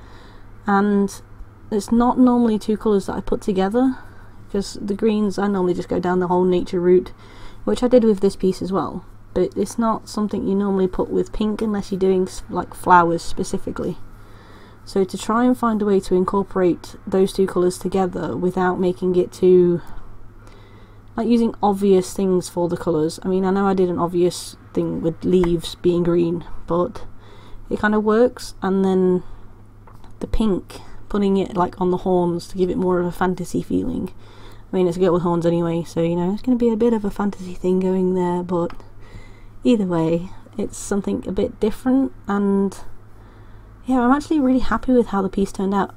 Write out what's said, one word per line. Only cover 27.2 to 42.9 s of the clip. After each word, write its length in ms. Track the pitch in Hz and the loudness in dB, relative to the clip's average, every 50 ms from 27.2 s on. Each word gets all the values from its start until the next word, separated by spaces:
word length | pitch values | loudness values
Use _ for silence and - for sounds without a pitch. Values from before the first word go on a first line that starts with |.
| - - - - - - - - - - | -18 -18 -20 -20 -20 -16 -16 -14 -8 -6
it 120 | 196 - | -4 -2
kinda 180 | - 208 214 214 | 0 0 2 2
works, 560 | 208 214 214 226 247 247 247 - - - - - | 2 2 4 4 4 2 2 -4 -14 -14 -10 -6
and 220 | - 190 190 190 190 | -2 0 2 2 2
then 400 | 190 190 185 185 185 180 180 - - - - - - - - - - - - - - - - - - - - | 4 4 4 4 4 2 0 -2 -6 -14 -14 -16 -18 -18 -20 -20 -20 -20 -20 -20 -20 -20 -18 -18 -16 -12 -10
the 80 | - - | -6 0
pink, 520 | - - 220 214 180 - - - - - - - - - - - | 2 2 4 4 2 0 -4 -10 -18 -18 -16 -14 -14 -14 -10 -4
putting 300 | - 208 202 196 196 196 | -2 0 2 2 2 2
it, 180 | 185 - 208 | 0 0 0
like, 240 | 196 175 175 - - | 0 -2 -2 0 -2
on 100 | 185 180 | 0 0
the 140 | 180 175 - | 0 0 0
horns 400 | 190 185 180 175 175 170 170 - | 2 2 2 2 2 0 -2 -6
to 100 | - - | -6 -2
give 140 | 190 185 180 | -2 0 0
it 80 | 170 - | 0 0
more 220 | 185 180 185 175 | 0 0 2 0
of 60 | 175 | 0
a 40 | 175 | -2
fantasy 500 | 165 - 185 185 180 - 175 - - 175 | -2 0 0 0 0 -2 -6 -4 -4 -6
feeling. 520 | 165 - - - 185 - - - - - - - - - - - - - - - - - | -4 -2 -2 -2 -2 -2 -4 -6 -6 -8 -10 -12 -18 -20 -20 -20 -18 -18 -18 -18 -12 -4
I 40 | - | 0
mean, 120 | 185 185 175 | 0 0 2
it's 80 | 165 | 2
a 40 | 180 | 2
girl 120 | 190 180 | 2 2
with 100 | 165 175 | 2 2
horns 240 | 160 175 170 170 160 | 2 0 0 2 2
anyway, 380 | 175 170 170 170 170 165 170 160 | 2 2 2 0 0 -2 -4 -4
so, 160 | - - 170 | -4 -2 -2
you 160 | 165 170 175 | 0 0 0
know, 160 | 175 175 185 | 0 0 -2
it's 100 | 202 208 | -2 -2
gonna 140 | - 254 254 | 0 0 0
be 120 | 233 240 233 | 2 2 2
a 80 | 226 | 2
bit 160 | 214 233 240 | 2 2 2
of 120 | 226 214 208 | 2 2 -2
a 60 | 202 | -4
fantasy 440 | - - 202 202 - - 185 180 175 | -4 -2 -2 -2 -2 -6 -12 -12 -10
thing 240 | - - 185 185 185 | -4 0 2 2 2
going 360 | 185 185 185 190 185 185 185 | 2 2 2 2 2 2 2
there, 280 | 185 180 175 175 180 | 2 0 0 0 -2
but 300 | 180 175 185 170 170 170 - - - - - - - - - - - - - - - - - - | -2 -2 -2 -2 -2 -2 -6 -10 -14 -16 -18 -18 -18 -16 -16 -16 -16 -16 -18 -18 -20 -20 -12 -2
either 240 | - 254 247 208 196 | 2 2 4 4 2
way, 440 | 180 175 165 160 160 170 170 175 190 - - - - - - | 0 0 2 2 2 0 0 -2 -6 -14 -16 -16 -14 -8 -8
it's 180 | 202 - - | -8 -8 -8
something 460 | - - - 202 196 190 208 196 - - - | -10 -6 -4 -4 -2 -2 -2 -4 -4 -4 -4
a 40 | |
bit 280 | 185 196 196 - - - | -4 -2 -2 -4 -2 -2
different, 500 | 214 220 - - - 254 254 269 269 262 - - - | -2 -2 -2 -2 0 2 2 2 2 0 -4 -10 -6
and 500 | - 202 202 202 196 196 196 196 190 - - - - | -4 -2 0 2 2 2 2 0 0 -4 -6 -10 -10